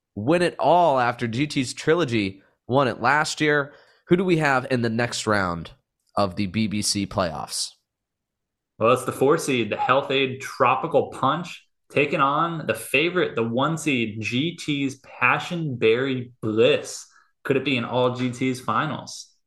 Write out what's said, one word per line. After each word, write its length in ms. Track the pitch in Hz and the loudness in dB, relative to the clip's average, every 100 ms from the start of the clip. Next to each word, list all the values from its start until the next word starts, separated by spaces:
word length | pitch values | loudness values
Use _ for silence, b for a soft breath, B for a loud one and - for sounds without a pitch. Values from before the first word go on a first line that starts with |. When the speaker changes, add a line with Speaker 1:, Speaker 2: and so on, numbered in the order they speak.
| _ 101 | _ -4
Speaker 1:
win 260 | 113 175 | 2 2
it 140 | 170 - | 2 2
all 400 | 127 170 170 131 | 4 6 6 4
after 280 | 120 123 120 | 2 0 -4
G 180 | 117 151 | -2 -2
T's 260 | 143 123 | -2 -4
trilogy 680 | - - 170 147 117 98 b b b - | -2 0 2 2 0 -2 b b b -2
won 200 | 127 131 | 2 2
it 140 | - | 0
last 400 | 123 147 156 - | 2 2 0 0
year? 320 | 151 147 139 b b b - | 0 2 -2 b b b 0
Who 80 | 180 | 2
do 60 | |
we 140 | 185 160 | 4 2
have 280 | 147 131 113 | 2 0 0
in 100 | 127 | 0
the 80 | 117 | 0
next 380 | 113 120 - 110 | 0 -2 -2 0
round 440 | 104 92 85 82 - _ _ _ 101 | 0 0 -4 -8 -18 _ _ _ -2
of 200 | 101 90 | -2 -2
the 120 | 98 | -4
B 200 | 104 107 | -2 -2
B 140 | 104 | -2
C 240 | 101 101 98 | -2 -2 -2
playoffs? 680 | - 87 76 - - - - _ _ _ _ _ _ _ _ _ - | -2 -2 -4 -8 -8 -8 -10 _ _ _ _ _ _ _ _ _ 0
Speaker 2:
Well, 140 | 110 | 2
it's 120 | 123 127 | 2 0
the 60 | |
four 260 | - 135 165 | 0 2 2
seed, 320 | - 127 107 | 0 -2 -2
the 80 | 104 | -2
Health-Ade 640 | - 135 139 135 131 104 | 2 2 2 0 -2 -4
Tropical 680 | - - 123 127 160 139 107 | -10 2 2 2 0 0 0
Punch, 540 | - 135 160 180 - _ _ _ | -2 -2 -2 -6 -16 _ _ _
taking 300 | 139 143 139 | -2 0 2
on 440 | 139 147 165 165 113 | 2 2 -2 -2 -4
the 80 | |
favorite, 640 | 110 - 135 170 180 151 117 | -4 -2 0 2 0 0 -2
the 80 | |
one 340 | 117 117 147 160 | -2 0 0 0
seed, 440 | 156 127 110 110 | 0 0 -2 -4
G 340 | 107 123 165 175 | -4 -2 -2 -4
T's 400 | - 143 135 - | -4 -2 -4 -6
Passion 760 | - - 123 151 - 175 156 120 | -14 -2 0 0 -2 -6 -6 2
Berry 540 | 110 117 135 127 120 - | 2 4 0 -4 -8 -8
Bliss. 640 | 110 107 127 135 - - - b b _ | -2 4 4 4 -2 -14 -18 b b _
Could 140 | - 131 | -2 0
it 80 | 143 | 0
be 100 | 127 | 0
an 60 | |
all 320 | 113 123 127 120 | 0 0 0 0
G 160 | 127 | -4
T's 300 | 120 131 123 | -2 -2 -2
finals? 680 | - 113 147 120 - - - _ | -2 -2 -2 -6 -10 -16 -18 _